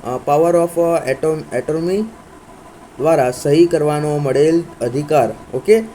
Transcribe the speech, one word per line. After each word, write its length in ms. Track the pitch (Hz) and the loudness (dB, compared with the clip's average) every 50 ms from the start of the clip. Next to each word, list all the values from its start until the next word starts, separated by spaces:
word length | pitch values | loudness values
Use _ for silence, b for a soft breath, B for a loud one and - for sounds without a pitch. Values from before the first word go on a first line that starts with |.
| - | -8
અ, 160 | 117 123 131 - | -6 -8 -6 -2
power 260 | - 143 147 165 170 175 | 0 2 2 4 4 4
of, 280 | 170 170 170 170 170 | 2 2 0 0 0
અ, 300 | 170 170 170 165 - 131 | 0 0 0 -2 -2 -2
atom-, 480 | 135 - - 156 156 156 - - - 123 | -4 -2 -2 -2 -2 -4 -6 -6 -6 -6
attorney 420 | 139 - 156 160 165 175 185 208 220 220 - - - - - - - - - - - - - - - - - | -4 -2 -4 -4 -2 -2 -2 -2 -4 -6 -10 -18 -20 -20 -20 -20 -20 -20 -20 -20 -20 -20 -20 -20 -20 -20 -10
દ્વારા 340 | - 131 160 165 151 131 127 | -4 0 2 2 2 2 0
સહી 340 | 123 - - 147 143 160 175 | -2 -2 0 2 4 4 4
કરવાનો 520 | 170 170 156 147 151 147 147 151 151 147 | 4 4 0 0 0 0 -2 -2 -2 -2
મળેલ 460 | 147 147 143 127 139 147 160 160 170 165 - - - | -2 -2 0 2 2 2 4 2 0 -2 -4 -10 -6
અધિકાર, 480 | 117 120 117 139 147 147 156 147 120 107 107 - - - - | -6 -4 -4 -4 -4 0 2 2 2 0 -2 -10 -14 -8 -8
ઓકે. 280 | 131 - - 214 226 220 220 - | -6 2 2 2 2 2 -4 -16